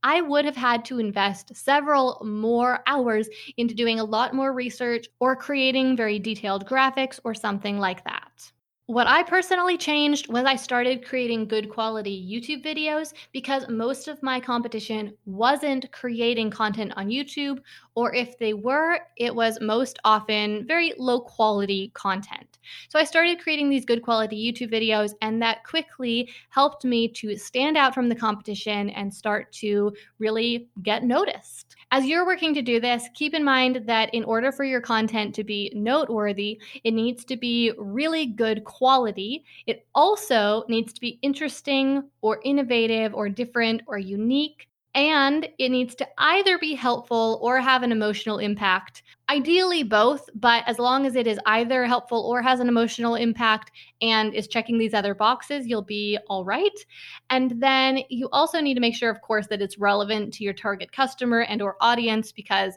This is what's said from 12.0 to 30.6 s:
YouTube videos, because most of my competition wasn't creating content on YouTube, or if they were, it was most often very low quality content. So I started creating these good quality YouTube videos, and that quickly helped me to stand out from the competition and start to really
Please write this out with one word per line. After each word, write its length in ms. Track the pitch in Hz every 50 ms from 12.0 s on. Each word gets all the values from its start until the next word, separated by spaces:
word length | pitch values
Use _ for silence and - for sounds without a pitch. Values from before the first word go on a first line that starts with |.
| 208 202 202 190 185 180
YouTube 340 | 208 240 233 262 302 269 269
videos, 480 | 302 311 302 302 302 302 302 311 302 - - - - -
because 360 | 262 262 - 269 269 254 262
most 380 | 233 220 226 240 269 269 -
of 160 | 311 302 - -
my 160 | 262 262 254
competition 720 | 254 262 247 240 233 233 233 220 214 - 226 214 214 208 208 - -
wasn't 640 | 202 190 190 226 247 285 285 302 294 269 262 254 -
creating 600 | - - - 247 240 226 233 233 247 226 220 214
content 420 | 208 - 220 214 202 220 214 202 -
on 140 | - 196 202
YouTube, 500 | 233 269 285 277 - 294 285 277 277 262 - - - - - _ -
or 180 | 233 240 233 -
if 240 | 240 240 240 - -
they 140 | 233 220 214
were, 480 | 208 208 240 269 294 320 330 349 339 339 - _
it 180 | - 233 240 233
was 240 | 233 226 226 226 226
most 380 | 220 214 220 233 262 240 - - -
often 640 | 220 214 214 208 - 214 214 214 208 208 214 226 240
very 240 | 320 339 339 330 - -
low 220 | 254 254 240 254
quality 720 | 240 - - - 226 214 208 202 202 196 202 190 190 - -
content. 640 | - - 196 185 190 202 - - - - _ _ _ - - - - - -
So 100 | - 302
I 60 | 311
started 360 | 302 - 330 330 349 349 339
creating 300 | - 330 311 294 285 285
these 160 | 277 269 240
good 160 | - 233 233 233
quality 340 | 240 233 220 220 214 220
YouTube 360 | 208 220 233 240 - 247 220 226
videos, 420 | 226 226 220 214 214 208 208 208 -
and 220 | 220 220 220 226 233
that 220 | 226 220 - -
quickly 640 | - - 330 311 - - - 254 240 233 233 247 240 - - - _
helped 340 | - 269 277 294 285 - -
me 240 | 254 240 233 226 226
to 280 | 226 - - 214 208
stand 400 | 208 - - - 247 262 302 311
out 180 | 302 277 262 254
from 140 | 262 247 240
the 60 | 233
competition 760 | 233 226 220 202 208 - - 208 196 - 220 208 202 202 202
and 220 | - - 202 202 202
start 380 | - - 220 208 214 - - -
to 380 | - - 214 208 208 202 208 202 202 - _ _ -
really 500 | 220 214 220 226 226 240 233 240